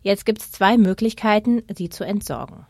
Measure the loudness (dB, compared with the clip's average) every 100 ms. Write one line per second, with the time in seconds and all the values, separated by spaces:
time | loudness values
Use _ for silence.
0 | -2 -2 0 -4 -6 0 4 6 4 4
1 | -2 -2 2 2 2 -2 -4 -10 -10 -8
2 | -6 -6 -4 -8 -10 -16 -20